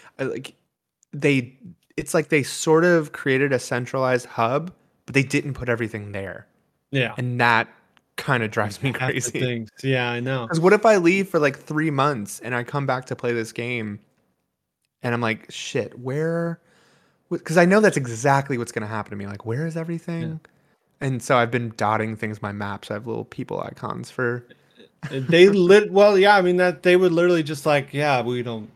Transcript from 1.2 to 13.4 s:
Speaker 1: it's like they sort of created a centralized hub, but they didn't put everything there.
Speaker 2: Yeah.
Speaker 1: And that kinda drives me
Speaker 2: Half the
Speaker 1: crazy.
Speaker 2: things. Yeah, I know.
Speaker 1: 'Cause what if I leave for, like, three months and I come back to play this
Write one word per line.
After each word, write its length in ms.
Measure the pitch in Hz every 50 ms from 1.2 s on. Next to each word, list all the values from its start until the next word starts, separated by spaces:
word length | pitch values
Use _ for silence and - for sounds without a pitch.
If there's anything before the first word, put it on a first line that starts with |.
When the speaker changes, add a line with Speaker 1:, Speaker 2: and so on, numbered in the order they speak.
| 156 147 139 131 120 - _ _ - 175 - _ _ _ -
Speaker 1:
it's 160 | 151 143 - -
like 140 | 165 147 -
they 140 | 160 147 123
sort 420 | - - - - 160 156 160 175
of 280 | 180 170 165 151 147 -
created 400 | - - 143 131 131 143 139 131
a 60 | 120
centralized 680 | - - 131 123 123 - - 135 131 127 127 123 -
hub, 460 | - - - 113 113 131 151 165 180 - _ _ _ _ _ _
but 80 | - 120
they 80 | 139 131
didn't 320 | - 139 147 - 143 131
put 140 | - 120 123
everything 420 | 117 110 117 107 - 104 101 104 101
there. 340 | 98 98 92 - - - _ _ _ _ _ _ _ _ _
Speaker 2:
Yeah. 260 | 139 135 120 113 113
Speaker 1:
And 220 | 131 123 123 123 120
that 280 | 120 120 113 113 113 - _ _ _ _ _ _ _ _ _
kinda 300 | - - 147 135 120 110 107
drives 340 | - 113 104 101 101 - 131
me 80 | 135 113 -
Speaker 2:
Half 220 | 127 139 - 127 -
the 80 | -
Speaker 1:
crazy. 80 | - 139
Speaker 2:
things. 300 | 135 123 120 117 113 - _ - -
Yeah, 260 | 135 131 127 123 120
I 80 | 120 120
know. 320 | 123 131 135 127 117 113
Speaker 1:
'Cause 80 | 170 160
what 120 | 165 190 208
if 120 | 208 247
I 120 | 226 214
leave 320 | 190 165 170 185 196 190 190
for, 100 | - 160
like, 180 | 147 139 139 -
three 320 | - - 151 151 160 156
months 480 | 143 135 135 147 139 107 104 - - -
and 140 | - 117 127
I 80 | 120 120
come 220 | - - 143 139
back 180 | 131 127 131 131
to 80 | - 123
play 160 | - - 123 120
this 180 | 117